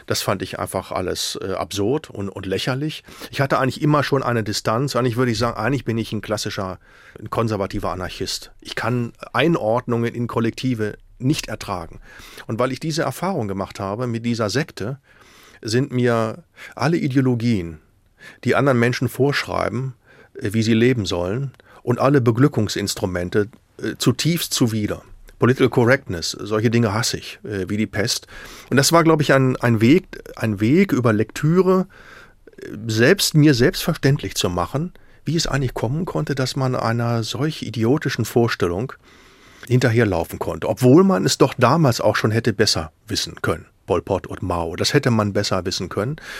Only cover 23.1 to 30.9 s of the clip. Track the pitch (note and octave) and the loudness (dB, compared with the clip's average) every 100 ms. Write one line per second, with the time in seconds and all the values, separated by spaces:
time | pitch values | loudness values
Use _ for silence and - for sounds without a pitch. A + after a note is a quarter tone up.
23.1 | F2+ F2+ G#2+ G#2 - _ - A2+ - - | -2 -2 0 -2 -6 _ -8 -8 -2 0
24.1 | A#2+ D3+ E3+ - - A#2+ A2 G#2 E2 - | 0 0 -2 -2 0 0 0 -4 -6 -12
25.1 | - - - A#2+ C3 B2+ - A#2 C3+ - | -20 -20 0 2 4 2 4 4 4 0
26.1 | F2 - - G2+ A2 A2+ A2+ A2+ G#2+ A#2 | -8 -6 -8 -4 0 2 2 2 0 -2
27.1 | - - - - G2+ F#2 G#2 G#2+ G#2+ A2 | -4 -10 -14 -8 -6 -4 -4 -2 -2 -2
28.1 | - - - - - - B2 - E3 D#3+ | -4 -10 -18 -18 -16 -2 2 4 4 6
29.1 | D#3+ D3 C3+ C3 - B2 A2 A2+ F3+ - | 4 4 4 4 2 2 4 6 6 2
30.1 | - - - A2+ G2+ A2 E3 G3 | -12 -16 -6 -4 0 2 4 4